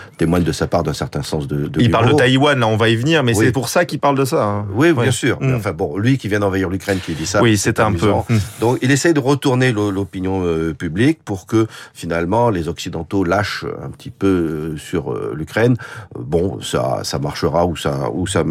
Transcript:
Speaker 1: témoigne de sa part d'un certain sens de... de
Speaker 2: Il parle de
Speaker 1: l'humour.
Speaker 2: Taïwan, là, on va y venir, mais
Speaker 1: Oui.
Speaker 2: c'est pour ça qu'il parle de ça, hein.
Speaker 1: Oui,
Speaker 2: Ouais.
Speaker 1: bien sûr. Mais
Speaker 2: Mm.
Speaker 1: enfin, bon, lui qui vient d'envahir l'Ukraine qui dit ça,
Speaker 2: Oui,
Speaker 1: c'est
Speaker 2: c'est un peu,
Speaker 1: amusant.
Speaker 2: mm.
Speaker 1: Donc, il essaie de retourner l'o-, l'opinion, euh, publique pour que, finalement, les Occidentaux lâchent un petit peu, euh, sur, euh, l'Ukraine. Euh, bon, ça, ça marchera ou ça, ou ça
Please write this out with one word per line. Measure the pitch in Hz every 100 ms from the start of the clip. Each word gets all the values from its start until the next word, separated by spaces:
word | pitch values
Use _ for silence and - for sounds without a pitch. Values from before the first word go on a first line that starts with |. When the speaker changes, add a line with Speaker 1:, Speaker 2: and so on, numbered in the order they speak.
| - -
Speaker 1:
témoigne | 80 90
de | 80
sa | 76 80
part | 90
d'un | 78
certain | 71 73 76
sens | 69 78 71
de... | 73 73
de | -
Speaker 2:
Il | 120
parle | 113
de | 117
Speaker 1:
l'humour. | 147
Speaker 2:
Taïwan, | 127 131 143 135
là, | 113
on | 107
va | 113
y | 113
venir, | 131 165
mais | 127 101
Speaker 1:
Oui. | 120
Speaker 2:
c'est |
pour | 127 120
ça | 180
qu'il | 180 151
parle | 143 135
de |
ça, | 135 156
hein. | 104 101 104
Speaker 1:
Oui, | 101 170
Speaker 2:
Ouais. | 139
Speaker 1:
bien | 113
sûr. | - - -
Mais | 135
Speaker 2:
Mm. | 127
Speaker 1:
enfin, | 104
bon, | 82 90 87
lui | 117 135
qui | 101
vient | 104
d'envahir | 101 95 92
l'Ukraine | 95 - 95
qui | 90
dit | 78 82
ça, | 101
Speaker 2:
Oui, | 117 104
Speaker 1:
c'est | 127 110
Speaker 2:
c'est |
un | 110
peu, | 90 104
Speaker 1:
amusant. | 110 -
Speaker 2:
mm. | 113 92 -
Speaker 1:
Donc, | 110 127
il | 127
essaie | 143 175
de | 151
retourner | 131 143 143 127 127
l'o-, | 104 104
l'opinion, | 98 95 98 92 95
euh, | 90 80 82
publique | 78 85 82 131 165
pour | - 95 -
que, | 113 113 - -
finalement, | - 85 85 85 110 120
les | 92 80
Occidentaux | 82 92 82 82 101
lâchent | 87 95 104 - - -
un | 69
petit | - -
peu, | - 98
euh, | 92 82 78 80 78
sur, | - 85 69
euh, | 53 52 69
l'Ukraine. | 80 - 120 120 - - - -
Euh, |
bon, | 62 82 95 -
ça, | - 69 64 52
ça | - 76
marchera | 71 - 82 78 87
ou | 80
ça, | 78 69 65
ou | 65 -
ça | 87 80